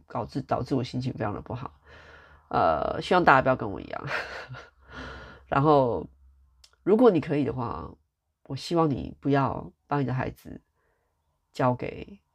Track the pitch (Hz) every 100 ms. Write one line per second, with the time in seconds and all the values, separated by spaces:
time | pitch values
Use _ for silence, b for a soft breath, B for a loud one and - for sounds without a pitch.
0 | - - 113 143 131 - 131 135 123 127
1 | 127 - 107 - - 117 127 _ B B
2 | B B B B B - 90 76 - -
3 | 165 180 170 135 135 131 110 87 - 50
4 | - B B B B 127 B _ - -
5 | - - - - - 139 147 147 127 101
6 | - _ - _ _ _ _ _ - 214
7 | 247 170 135 147 135 123 120 - - -
8 | _ _ _ _ - 135 - 170 160 127
9 | - - 143 139 131 - - - - 143
10 | 131 131 - - - - _ _ _ _
11 | _ _ _ _ _ - 127 - - -
12 | - 202 _